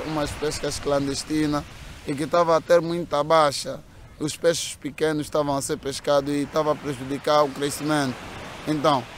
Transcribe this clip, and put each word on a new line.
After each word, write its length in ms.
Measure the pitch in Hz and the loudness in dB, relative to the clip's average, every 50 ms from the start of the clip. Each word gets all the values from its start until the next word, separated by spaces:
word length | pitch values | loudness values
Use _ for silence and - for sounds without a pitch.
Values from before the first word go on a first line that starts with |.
| 135 | -2
umas 240 | 151 156 151 147 143 | -2 -2 -2 -2 -4
pescas 480 | - - 147 151 151 - - 147 143 - | -4 -4 -4 -4 -4 -2 -4 -4 -4 -4
clandestinas 840 | - 143 143 143 139 139 139 135 - - 156 151 151 151 147 147 147 - - - - - - - - | -2 0 0 0 0 0 -4 -4 -4 -2 -2 0 0 0 0 -2 -4 -8 -12 -16 -16 -16 -16 -12 -8
e 80 | - 147 | -6 -4
que 100 | 131 156 | -4 -2
estava 320 | 151 - 175 175 165 165 | 2 2 4 4 6 4
a 40 | 160 | 4
ter 200 | 165 - 175 170 | 4 6 6 6
muita 420 | 160 165 170 175 170 - 151 147 147 | 6 4 -2 -2 -4 -2 0 0 2
baixa. 580 | 151 160 160 151 147 135 - - 139 131 151 - - - - - - - - | 6 6 6 6 6 2 -2 -6 -8 -10 -10 -12 -18 -20 -20 -20 -18 -10 -8
Os 160 | 147 156 - | -6 -6 -4
peixes 400 | - - 170 170 - - - - | 0 2 2 2 2 0 -8 -8
pequenos 460 | - - 147 - - 151 156 156 151 143 | -10 -10 -10 -6 -2 0 0 0 0 -2
estavam 340 | - - 156 147 143 139 | -2 -2 0 0 0 0
a 60 | 139 131 | -2 -2
ser 160 | - 156 135 | -4 -6 -6
pescados 540 | - 135 135 - - 151 143 143 139 143 147 | -6 -6 -8 -4 0 2 4 4 4 2 0
e 100 | 143 143 | -2 -2
estava 300 | 135 - 156 156 151 147 | -2 0 0 2 2 0
a 20 | |
prejudicar 680 | - - 139 143 120 135 131 143 135 - 156 151 151 151 | 0 -2 -6 -6 -6 -6 -6 -6 -4 0 4 4 4 4
o 60 | 139 | 4
crescimento. 640 | 131 135 143 143 135 - 143 151 151 147 139 127 120 - - - - - - - - - - - | 0 -2 -4 -4 -4 -4 -2 0 0 2 0 0 -2 -6 -10 -14 -14 -14 -14 -14 -14 -8 -4 -2
Então, 340 | 156 151 131 156 147 131 120 - - | 0 2 2 2 2 2 0 -4 -12